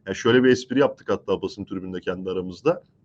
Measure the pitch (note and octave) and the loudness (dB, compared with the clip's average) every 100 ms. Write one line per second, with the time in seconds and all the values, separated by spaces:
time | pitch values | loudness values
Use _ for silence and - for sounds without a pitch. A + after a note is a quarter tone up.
0 | - F#2+ A#2+ B2 B2+ B2+ - B2+ C3+ - | -10 -2 4 6 6 4 2 2 2 0
1 | - G2 - F#2 F#2 - F#2 F#2+ F#2 F2+ | -4 -4 -2 -4 -4 -8 -10 -10 -8 -8
2 | F#2+ F#2 F#2 F#2 F2+ F2 D3 F3+ - _ | -8 -8 -6 -6 -8 -4 -2 -2 -6 _